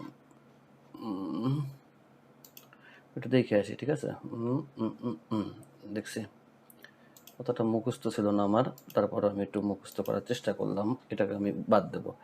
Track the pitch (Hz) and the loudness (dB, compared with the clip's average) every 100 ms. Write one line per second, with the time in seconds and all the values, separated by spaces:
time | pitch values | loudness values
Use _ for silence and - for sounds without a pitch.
0 | - - - - - - - - - - | -6 -16 -20 -20 -20 -20 -20 -20 -20 -10
1 | 113 95 92 76 120 147 139 - - - | -6 -4 -4 -2 0 0 -4 -10 -20 -20
2 | - - - - - - - - - - | -20 -20 -20 -20 -20 -20 -20 -20 -20 -20
3 | - - 123 127 120 107 101 117 123 151 | -14 -8 2 4 6 4 2 -2 -2 -2
4 | - - - 113 120 131 143 - 110 107 | -2 -6 -8 -4 -2 -2 -2 -4 -4 -2
5 | 120 - - 110 101 - - - 107 107 | -6 -6 -4 -4 -4 -8 -20 -20 -8 -8
6 | - - 107 - - - - - - - | -6 -8 -8 -14 -20 -20 -20 -20 -20 -20
7 | - - - - 123 - 113 113 117 - | -20 -20 -20 -10 -4 0 2 2 0 -2
8 | 113 110 104 101 101 107 131 - - - | -4 2 4 4 4 4 4 -2 -2 2
9 | 101 110 104 101 98 104 101 98 - - | 2 4 2 2 -2 0 0 -2 -6 -6
10 | 98 104 98 120 - 101 104 98 107 127 | -2 -2 -2 -2 -2 -2 -2 0 0 -2
11 | - 104 98 104 101 - - 107 85 - | -4 -2 0 0 0 0 4 4 4 -6
12 | - - | -8 -10